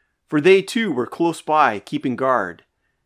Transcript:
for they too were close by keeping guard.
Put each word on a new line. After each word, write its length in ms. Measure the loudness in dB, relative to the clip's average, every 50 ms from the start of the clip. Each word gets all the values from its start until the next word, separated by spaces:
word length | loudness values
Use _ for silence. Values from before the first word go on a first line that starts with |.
| _ _ _ _ _
for 140 | _ -4 0
they 220 | 4 4 4 4 2
too 280 | -2 -4 -4 -2 -2
were 160 | -2 -4 -4
close 360 | -4 -2 -2 -2 -2 -2 -4 -4
by 360 | 0 2 4 4 2 2 -2
keeping 380 | -8 -8 -10 -6 -4 -4 -4
guard. 480 | -2 0 0 0 0 -2 -4 -8 -14 _ _ _ _ _ _ _ _ _